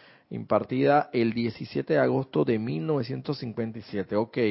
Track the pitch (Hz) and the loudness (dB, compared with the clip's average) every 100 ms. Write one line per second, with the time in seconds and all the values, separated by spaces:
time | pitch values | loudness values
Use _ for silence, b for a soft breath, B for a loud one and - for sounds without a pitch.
0 | b b _ 120 110 107 110 127 139 147 | b b _ -10 0 0 2 2 4 4
1 | - 123 117 117 117 - 131 139 135 151 | 2 2 2 2 -2 -4 -6 -4 0 2
2 | 127 131 131 151 135 110 113 156 160 147 | 4 2 0 0 2 0 -2 -4 -2 -2
3 | 120 131 131 139 123 104 113 110 107 101 | -2 -6 -6 -6 -6 -6 -6 -8 -8 -6
4 | 90 104 113 - 110 | -2 -2 0 0 0